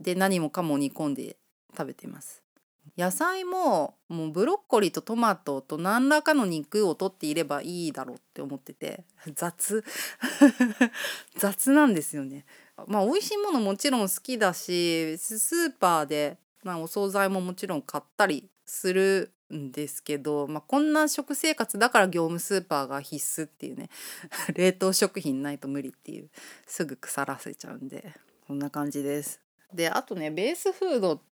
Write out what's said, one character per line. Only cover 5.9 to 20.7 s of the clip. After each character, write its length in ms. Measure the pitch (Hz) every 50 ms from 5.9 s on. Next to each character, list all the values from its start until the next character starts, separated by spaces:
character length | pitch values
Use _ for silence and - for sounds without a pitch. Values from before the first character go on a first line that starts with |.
| 214 240 262 277
ら 120 | 302 302
か 120 | 302 320 311
の 120 | 285 220
肉 420 | 185 165 156 143 - - 208 214
を 80 | 180 151
取 160 | - 190 190 190
っ 20 |
て 120 | - -
い 60 | 151 151
れ 100 | 165 160
ば 180 | 143 151 143
い 260 | - 160 175 175 170
い 40 | 156
だ 120 | 131 135 131
ろ 120 | 127 123
う 20 |
っ 20 | 123 _ _ -
て 80 | -
思 160 | 143 139 143
っ 20 | 139
て 140 | - - 143
て、 320 | - - 156 - 185 175 _ _ - - 165 143
雑。 500 | - 175 175 170 - - - 202 220 214 - - - - - - - - - - - 277 269 -
<laughs> 840 | - 254 240 208 - 254 226 - - - - - - - _ -
雑 340 | - - 202 196 - - 262
な 160 | 277 302 302
ん 60 | 262 202
で 80 | 160
す 140 | 143 - -
よ 80 | 147 139
ね。 200 | 135 139 143 - _ - - - _ _ - -
ま 120 | - 202 208
あ、 60 | 190
美 60 | 220
味 100 | 311 415
し 120 | 403 - 427
い 20 |
も 140 | 403 415 415
の 80 | 339 240
も 160 | 214 196 196
ち 140 | 196 - 285
ろ 100 | 262 240
ん 20 |
好 140 | 202 185 - -
き 160 | - - 254
だ 160 | 220 214 185 170
し、 640 | - - - 180 175 175 170 165 165 160 156 156
ス-、 220 | 170 - - 220 220
ス 160 | - - 330
ー 160 | 339 339 311
パ 300 | - - 190 180 170 156
ー 40 | 151
で、 300 | 139 156 147 147 143 165 - _ _ _ _ -
ま 100 | 185 180
あ、 60 | 165
お 80 | 160
惣 220 | 165 - 202 202 196
菜 200 | 190 202 196 190
も 100 | 196 190
も 120 | 180 180 180
ち 140 | - -
ろ 80 | 190 175
ん 60 | 143
買 200 | - - - 147
っ 20 | - _ _
た 80 | - 208
り 240 | 185 151 131 - - _ _ _
す 280 | - - - - 185 180
る 380 | 190 190 196 196 190 - - _ _ _ - 160
ん 180 | 156 143 131
で 160 | 127 143 147
す 160 | 143 - - -
け 140 | - 147
ど、 300 | 143 135 151 147 147 143
ま 120 | 139 156 151
あ、 20 |
こ 180 | - -